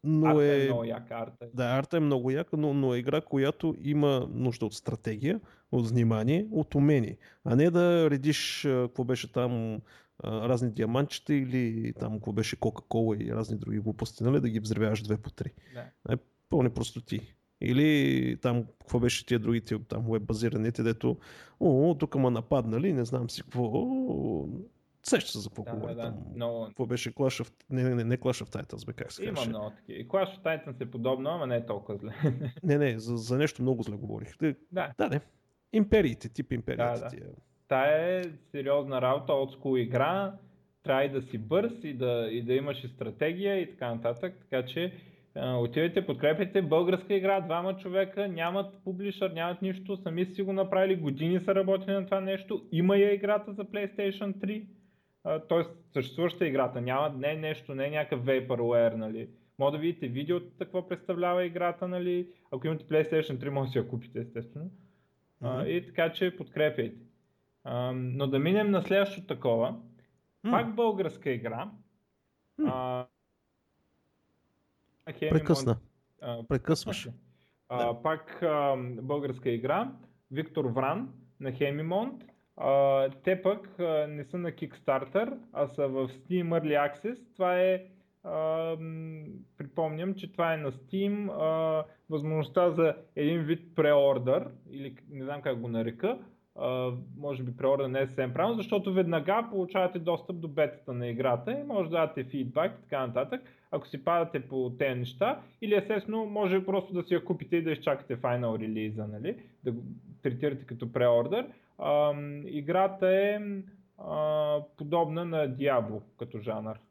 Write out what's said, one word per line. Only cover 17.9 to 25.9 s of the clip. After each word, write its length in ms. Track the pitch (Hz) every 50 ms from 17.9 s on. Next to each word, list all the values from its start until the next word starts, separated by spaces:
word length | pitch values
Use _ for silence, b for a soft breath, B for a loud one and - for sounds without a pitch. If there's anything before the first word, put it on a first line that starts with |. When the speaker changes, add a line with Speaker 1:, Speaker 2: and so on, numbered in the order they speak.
| 151 147 139 139 131 127 127 127 123 -
Speaker 1:
там, 280 | - 127 120 120 113 - - _
какво 200 | - - - 123
беше 260 | 117 120 - - -
тия 140 | - 120 117
другите, 400 | 107 113 117 117 110 - 113 110
там, 240 | 113 _ - 110 113
уеб-базираните, 800 | 113 113 110 104 110 113 104 117 117 107 110 110 117 117 - 117
дето, 340 | 113 113 113 - 123 123 - B B B B B B B B
„О, 360 | - 185 139 131 143 170 170
тук 200 | 143 - 143 -
ма 160 | 139 131 127
нападнали“, 640 | 123 113 113 - 147 139 120 113 110 117 151 202 175
не 120 | 131 120
знам 240 | 117 127 127 123 117
си 120 | - - -
какво. 200 | - - 123 123
О, 840 | 110 110 139 - 254 262 262 262 254 - 143 135 123 101 78 69 76 117 175 196 240 _ _ _ _ _ _ _
сеща 280 | - - 190 - -
се 80 | - 107
за 100 | 101 107
какво 140 | - - 104
Speaker 2:
Да, 80 | -
Speaker 1:
говоря 240 | 117 107 110 113